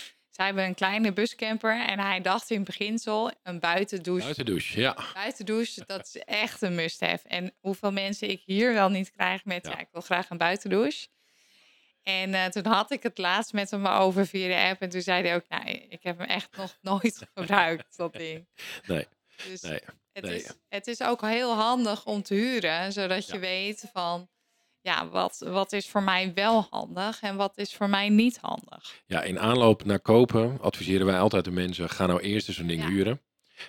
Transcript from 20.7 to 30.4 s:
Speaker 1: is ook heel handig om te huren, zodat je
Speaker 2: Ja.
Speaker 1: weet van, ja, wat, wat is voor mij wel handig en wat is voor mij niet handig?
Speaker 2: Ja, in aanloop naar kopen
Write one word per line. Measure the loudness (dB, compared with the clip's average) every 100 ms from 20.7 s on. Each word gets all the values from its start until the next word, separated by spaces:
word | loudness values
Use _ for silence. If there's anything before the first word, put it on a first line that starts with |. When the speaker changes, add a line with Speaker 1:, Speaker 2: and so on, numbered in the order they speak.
| -10 -8
Speaker 1:
is | -4
ook | -2 -2
heel | -2 -2 0
handig | 0 2 2 0 -2 -4
om | -6
te | -2
huren, | 0 0 0 0 0 -2
zodat | -4 -2 -2 -4
je |
Speaker 2:
Ja. | -6
Speaker 1:
weet | -4 -4 -4 -8 -10
van, | -6 -4 -4 -8 _ _ _ _ _
ja, | -2 -2 -2
wat, | -2 -2 -4 -4
wat | -2 -2
is | -4 -2
voor | 0
mij | 2 2 0
wel | 0 4 4 2
handig | -4 -6 -6 -6 -4
en | -6 -2
wat | -2 -4
is | -8
voor | -2 2
mij | 2 6
niet | 6 6 2
handig? | -4 -8 -10 -20 -20 -20 -4
Speaker 2:
Ja, | -2
in | -2 0
aanloop | 4 6 8 6
naar | 4 2
kopen | 6 8 8 6